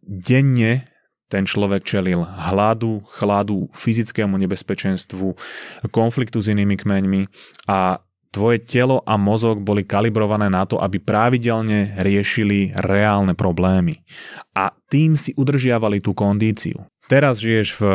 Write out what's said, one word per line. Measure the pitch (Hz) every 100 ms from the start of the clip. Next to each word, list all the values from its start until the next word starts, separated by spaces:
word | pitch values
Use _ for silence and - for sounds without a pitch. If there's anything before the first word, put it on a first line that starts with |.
denne | - 95 107 131 139 123 113 131 - _ _ _ -
ten | 98 95
človek | 107 101 98 -
čelil | 101 92 87 87
hladu, | 95 80 98 107 113 113 107 -
chladu, | - 104 101 101 98 87 -
fyzickému | 120 113 107 - 101 95
nebezpečenstvu, | 92 95 - 95 98 92 - 95 95 - - - - - -
konfliktu | 117 117 127 117 113
s | 104
inými | 104 101 98
kmeňmi | 104 98 95 98 95 - - - -
a | 95 92 - _ _ _
tvoje | 101 113 117
telo | - 123 131 131 -
a | 107
mozog | 101 110 113 107
boli | 101 104
kalibrované | 95 101 113 110 104 107 101
na | 92
to, | 98 -
aby | 95 95
pravidelne | - 104 120 127 117 113 110 104 101 95
riešili | 98 101 101 120 104 101 95 95
reálne | 92 98 107 101 95
problémy. | 85 92 85 92 92 85 78 - - - - -
A | 98 95 - -
tým | 139 160 156
si | -
udržiavali | - 135 143 123 117 107 101
tú | 104 92
kondíciu. | 101 104 110 107 85 - - _ -
Teraz | 135 143 107
žiješ | 113 110 101 -
v | 101